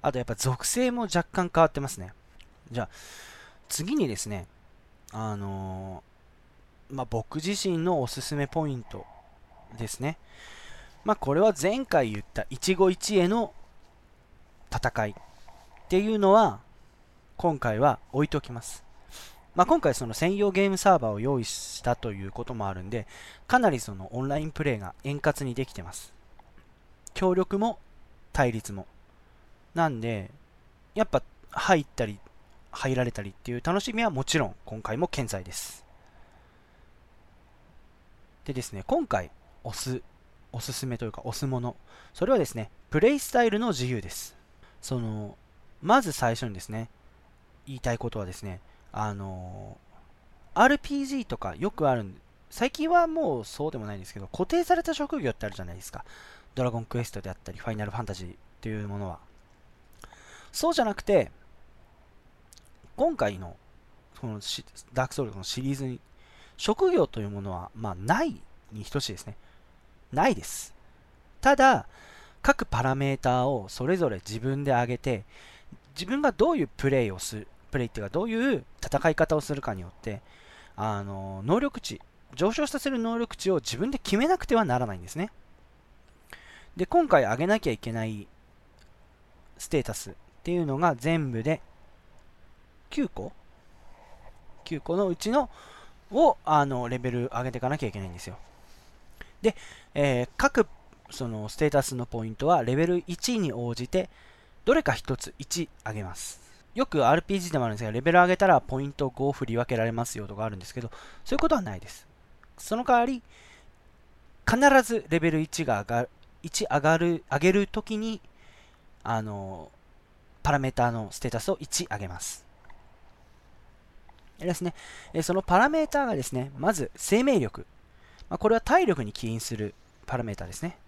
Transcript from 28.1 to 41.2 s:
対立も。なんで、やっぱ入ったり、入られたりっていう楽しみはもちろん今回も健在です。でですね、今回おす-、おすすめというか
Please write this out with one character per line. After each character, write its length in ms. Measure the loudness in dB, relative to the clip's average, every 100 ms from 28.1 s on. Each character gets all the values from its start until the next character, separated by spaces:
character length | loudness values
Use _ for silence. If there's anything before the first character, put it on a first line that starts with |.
| -20 -8
対 180 | 0 2
立 220 | 0 -6
も。 160 | -12 -14 -20 -20 -20 -20 -20 -20 -20 -8
な 140 | 0 0
ん 140 | 0
で、 320 | -4 -4 -8 -16 -20 -20 -20 -20 -10 -2
や 80 |
っ 20 | 2
ぱ 160 | 2 -2 -20 -12
入 280 | -4 2 2
っ 40 | 2
た 120 | -4 -6
り、 120 | -6 -16 -20 -20 -20 -18
入 240 | -6 -2 0
ら 80 |
れ 80 | 0
た 100 | -2
り 80 | -10
っ 20 |
て 200 | -12 -8
い 40 | -6
う 40 |
楽 160 | -2 -2
し 100 | -2
み 100 | 0
は 80 | 0
も 140 | 0
ち 120 | 0 0
ろ 100 | 0
ん 100 | -4
今 180 | -12 -10
回 140 | -6 -2
も 100 | -2
健 220 | -2 -4
在 160 | -6
で 80 | -8
す。 320 | -10 -12 -14 -20 -20 -20 -20 -20 -20 -20 -20 _ -20 -20 -20 -20 -20 -20 -20 -20 -20 -20 -20 -20 -20 -20 -20 -20 -16 -8
で 60 |
で 100 | -8
す 100 | -6
ね、 100 | -10 -2
今 180 | -2 0
回 240 | -4 -4 -16 -20 -14
お 100 | -12
す-、 300 | -8 -6 -6 -10 -20 -20 -20 -14
お 80 | -10
す 140 | -8
す 140 | -6 -6
め 120 | -6
と 60 |
い 40 | -6
う 40 |
か 100 | -8